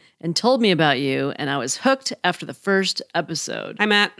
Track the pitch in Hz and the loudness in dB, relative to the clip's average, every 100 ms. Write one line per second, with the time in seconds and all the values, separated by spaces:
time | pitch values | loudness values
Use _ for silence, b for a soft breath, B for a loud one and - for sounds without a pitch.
0 | b b 165 160 233 262 220 160 151 131 | b b -4 0 2 4 4 4 4 2
1 | 139 135 139 - 143 143 123 - 262 269 | 0 -2 -2 -4 -4 -4 -4 -2 0 0
2 | - - 180 175 156 - 196 190 185 - | -2 -4 -4 -4 -8 -8 0 0 0 -4
3 | - 170 165 160 - 55 52 - 214 208 | -4 -4 -4 -6 -6 -8 -8 -4 2 2
4 | 208 | 2